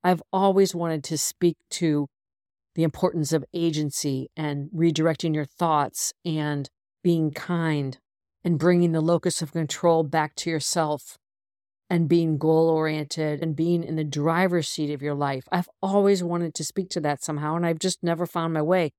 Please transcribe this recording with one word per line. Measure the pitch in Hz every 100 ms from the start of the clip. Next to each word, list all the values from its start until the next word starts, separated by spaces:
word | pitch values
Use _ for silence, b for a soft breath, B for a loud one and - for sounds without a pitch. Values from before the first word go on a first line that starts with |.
I've | 180 180 -
always | 190 196 190 196 175
wanted | 170 160 135
to | 156
speak | - - 175 160 _
to | - 170 147 143 _ _ _ _ _ _ -
the |
importance | 160 - 185 175 147
of | 156 143 170
agency | 170 151 151 - 147 131 131 -
and | 151 143 143
redirecting | 175 170 156 160 156 165
your | 156 143
thoughts | _ 170 151 139 - - -
and | 175 156 151 143 135 _ _ _
being | 175 170 156
kind, | 151 - 175 165 151 135 127 _ _ _ _ 180
and | 160
bringing | 160 175 175
the | 160
locus | 156 170 180 -
of | 156
control | 165 156 - 175 165
back | 156 160 151
to | - -
yourself | 160 - 180 156 147 - - _ _ _ _ _ _ _
and | 175 160
being | 170 165 156
goal-oriented | 156 160 165 160 156 156 147 - 156 147
and | 160 147
being | 170 175
in | 165 156
the | 151
driver's | 143 147 165 185 175 151
seat | - 151
of | 147
your | 143
life. | 143 143 135 -
I've | 175 175 _
always | 190 202 196 196
wanted | 175 170 170 -
to |
speak | 156 - 185
to | -
that | 151 143
somehow, | - 151 151 165
and | 170
I've | 165
just | 190 180
never | 170 165 175
found | 175 165
my | 160
way. | 151 185 160